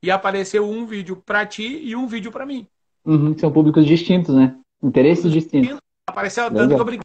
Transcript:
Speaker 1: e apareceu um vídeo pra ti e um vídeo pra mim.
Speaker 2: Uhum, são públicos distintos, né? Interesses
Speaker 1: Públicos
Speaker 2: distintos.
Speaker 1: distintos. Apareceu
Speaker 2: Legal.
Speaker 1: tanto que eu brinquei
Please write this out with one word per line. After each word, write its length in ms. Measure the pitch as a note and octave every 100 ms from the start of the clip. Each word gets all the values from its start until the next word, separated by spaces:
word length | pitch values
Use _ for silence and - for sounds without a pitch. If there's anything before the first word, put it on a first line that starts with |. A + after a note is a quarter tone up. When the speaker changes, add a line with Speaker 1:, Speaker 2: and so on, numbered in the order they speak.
Speaker 1:
e 100 | F3
apareceu 580 | F#3+ G3 G3 F#3+ G#3 G#3
um 160 | A3 A3+
vídeo 360 | G#3 F3+ F#3 -
pra 200 | G#3 G#3
ti 360 | - A3+ D#4
e 120 | C4+ A#3
um 100 | B3+
vídeo 240 | A3+ A3
pra 140 | G#3+ C4+
mim. 220 | C4 G3+ _ _ _ D#3
Speaker 2:
Uhum, 320 | D#3 D3+ D#3
são 140 | D#3+
públicos 340 | D#3 D3+ D#3+ D3
distintos, 480 | E3 - F3+ E3
né? 220 | C3 C3 - _ -
Interesses 420 | C#3 B2+ C#3+ E3+
Speaker 1:
Públicos 200 | F3 D#3
Speaker 2:
distintos. 240 | D#3+ C#4 B3
Speaker 1:
distintos. 120 | C#4+ _ _ -
Apareceu 360 | G3+ G3 A#3 A#3
Speaker 2:
Legal. 160 | A#3 C4
Speaker 1:
tanto 80 | C4+
que 60 |
eu 40 | A#3
brinquei 180 | A3+